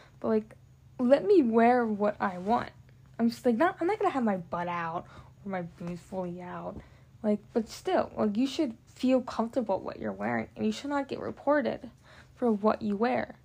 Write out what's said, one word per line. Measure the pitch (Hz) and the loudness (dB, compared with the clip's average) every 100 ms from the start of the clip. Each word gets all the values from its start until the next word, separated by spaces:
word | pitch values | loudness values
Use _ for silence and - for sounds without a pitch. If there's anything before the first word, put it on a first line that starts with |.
| - - | -20 -8
But, | 226 | 0
like, | 220 220 - - - - - | 0 -2 -20 -20 -20 -20 -2
let | 247 277 370 | 4 4 6
me | 381 | 6
wear | 233 226 233 247 226 | 6 6 6 4 2
what | 202 208 - | 0 0 0
I | 208 180 | -4 -4
want. | 190 240 - - - - - - | 0 0 -2 -14 -20 -20 -18 -2
I'm | 233 | 0
just, | - 247 | 2 0
like, | 226 | 2
not, | 339 - | 2 2
I'm | 339 | -2
not | 427 | 0
gonna | 392 | 0
have | 269 | 2
my | 220 190 | 0 -2
butt | 170 170 175 | -4 -6 -4
out | 175 165 170 - - - - 196 | -4 -4 -6 -10 -20 -20 -16 -8
or | |
my | 185 | -6
boobs | 170 - 175 175 | -8 -10 -10 -10
fully | - 190 180 175 | -8 -8 -6 -8
out. | 180 175 175 208 - - - - | -10 -10 -10 -12 -18 -20 -20 -4
Like, | 214 208 - | 0 0 0
but | 240 214 | -4 -4
still, | - 370 349 - - | -6 0 0 0 0
like, | 220 202 | 0 2
you | 269 | 0
should | - 285 - - | 0 -4 -4 -18
feel | - 254 262 | -2 2 2
comfortable | 254 - 233 269 208 185 | 0 -4 -2 -2 -2 -2
what | - - | -4 -8
you're | 220 | -8
wearing, | 190 214 240 - - | -4 -2 -2 -4 -4
and | 214 | -4
you | |
should | 208 277 | -4 -4
not | 285 269 | -4 -4
get | - | -6
reported | - 226 - 294 220 - - - - - - - | -8 -4 0 2 2 -4 -10 -20 -20 -20 -20 -2
for | 240 | 0
what | 202 208 - | 2 2 0
you | 214 196 | -2 0
wear. | 240 240 - - | 0 0 -4 -12